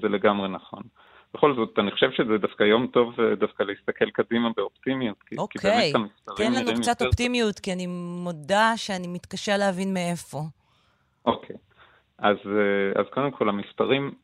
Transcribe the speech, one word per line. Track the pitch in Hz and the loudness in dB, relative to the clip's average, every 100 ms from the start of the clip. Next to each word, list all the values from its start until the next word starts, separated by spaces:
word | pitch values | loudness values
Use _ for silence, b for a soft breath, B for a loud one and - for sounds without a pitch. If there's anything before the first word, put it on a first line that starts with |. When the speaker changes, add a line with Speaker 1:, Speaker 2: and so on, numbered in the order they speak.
Speaker 1:
זה | 104 | -2
לגמרי | 101 107 101 98 | 2 2 2 -2
נכון. | 92 - - 123 _ b b b | -6 -12 -16 -16 _ b b b
בכל | - 151 127 | 2 2 2
זאת, | 110 - | -2 0
אני | 101 | -2
חושב | - 135 | 2 0
שזה | - 127 110 | 2 0 2
דווקא | 95 - | 0 2
יום | 104 113 127 | 4 4 4
טוב, | 127 117 120 | 2 2 2
אה, | 110 104 | 0 2
דווקא | 104 - | -2 -2
להסתכל | 101 98 - - 107 | -4 -4 -6 -2 -2
קדימה | - 107 117 117 110 | 0 0 2 0 0
באופטימיות, | 98 _ - 131 120 98 | -4 _ -4 -2 -2 -6
כי, | - - | -10 -8
כי | |
Speaker 2:
אוקיי. | 202 127 | -8 -4
Speaker 1:
באמת | 196 226 175 131 | 0 2 4 2
המספרים | 104 _ - 104 220 | -2 _ -12 -2 0
Speaker 2:
תן | |
לנו | 247 | 0
Speaker 1:
נראים | 247 226 | 0 0
Speaker 2:
קצת | 233 | 0
Speaker 1:
יותר | 233 247 | 0 0
Speaker 2:
אופטימיות, | - 240 247 220 - | 0 0 0 0 -2
כי | - | -6
אני | 180 180 180 175 175 | -6 -6 -6 -8 -8
מודה | 180 160 143 196 226 226 | -8 -8 0 2 2 0
שאני | - 185 180 | -4 -6 -6
מתקשה | 180 - 185 - 202 | -10 -10 -8 -2 0
להבין | 196 180 196 | 2 0 -2
מאיפה. | 185 175 175 - 135 156 - _ _ _ _ _ _ - | -2 -2 -4 -6 -8 -8 -12 _ _ _ _ _ _ -2
Speaker 1:
אוקיי. | - - - _ b b b b - | -2 -4 -20 _ b b b b -2
אז, | 104 98 101 | 0 0 0
אה, | 104 101 101 98 101 | 2 2 2 0 0
אז | 101 | -2
קודם | - 143 | -2 -4
כל, | 131 107 | 0 -2
המספרים | 101 98 - 101 135 139 - | -2 -4 -2 0 2 0 -8